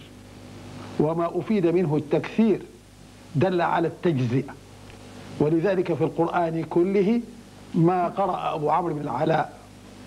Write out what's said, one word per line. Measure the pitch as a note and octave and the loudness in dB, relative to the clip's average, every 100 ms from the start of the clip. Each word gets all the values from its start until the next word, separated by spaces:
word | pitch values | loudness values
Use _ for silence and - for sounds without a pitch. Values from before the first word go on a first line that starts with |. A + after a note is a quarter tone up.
| - - - - - - - - - - | -16 -20 -20 -20 -18 -18 -16 -16 -10 -2
وما | D3 E3 E3+ F3+ | 0 0 -2 -2
أفيد | D#3+ G#3+ E3+ | 0 2 2
منه | F3 E3+ D3 | 2 2 0
التكثير | - D#3+ - - A3 D#3 - - - - - - - C#3+ | 0 -2 0 2 2 2 -4 -20 -20 -20 -20 -20 -6 0
دل | F#3 F3 | 2 2
على | E3 F3 E3 | 2 2 0
التجزئة، | - F3+ C3+ B2 B2+ - - - - - - - - - - | 0 0 0 0 0 -2 -8 -20 -20 -20 -20 -18 -18 -8 0
ولذلك | D3 E3 G3 F#3 F3+ | 2 2 2 2 0
في | D3 | 0
القرآن | D#3 - E3+ F3 E3+ E3 | 0 0 0 0 0 -2
كله | D#3+ F3 F#3 G3+ F#3+ A#3+ A#3 - - - - | 0 2 4 4 4 2 -2 -12 -20 -20 -4
ما | F3 E3 F#3 E3+ | 2 4 4 0
قرأ | - G3 E3+ D#3 | 0 0 0 -2
أبو | E3 D3 | -2 0
عمرو | D#3+ F3 | 2 0
بن | D3 | -4
العلاء | C#3+ A#2+ D#3+ D#3 - - - - - - | -4 -2 2 2 0 -8 -20 -20 -20 -20